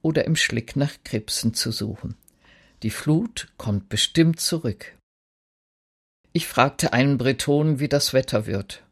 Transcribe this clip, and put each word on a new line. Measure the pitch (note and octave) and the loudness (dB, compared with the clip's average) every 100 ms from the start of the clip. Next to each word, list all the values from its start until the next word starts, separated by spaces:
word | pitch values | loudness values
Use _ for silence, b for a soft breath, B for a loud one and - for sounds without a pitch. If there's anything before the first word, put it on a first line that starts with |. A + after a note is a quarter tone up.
oder | D#3+ D#3 | 2 0
im | - D#3+ | 2 0
Schlick | - A#2 - C#3 | 0 -2 -4 -2
nach | C#3+ - | -2 -4
Krebsen | - A2 - - A2+ | -6 -6 -4 -2 -2
zu | A2+ - | -2 -6
suchen. | A2 G#2 G#2 - G#2+ _ b b b b b | -4 -6 -6 -10 -12 _ b b b b b
Die | A2 | -8
Flut | - - D#3+ A3+ - - _ | -4 0 2 0 -8 -14 _
kommt | - G#2 - | -2 -2 -2
bestimmt | G#2+ - - E3 D#3+ | -2 0 4 4 4
zurück. | - E3 B2+ - - - _ _ _ _ _ _ _ _ _ _ _ _ _ | -2 -2 -4 -6 -12 -20 _ _ _ _ _ _ _ _ _ _ _ _ _
Ich | E3+ - | -4 -2
fragte | - C3+ - D#3+ | 2 2 2 0
einen | A#2+ C#3 C3+ | 4 4 4
Bretonen, | B2+ B2+ - C#3+ D3+ C#3 | 2 0 2 2 2 0
wie | C#3+ | 2
das | C#3+ - | 0 2
Wetter | C3 B2+ G#2+ G#2+ | 2 2 -2 0
wird. | G2 G2 - _ | -4 -6 -14 _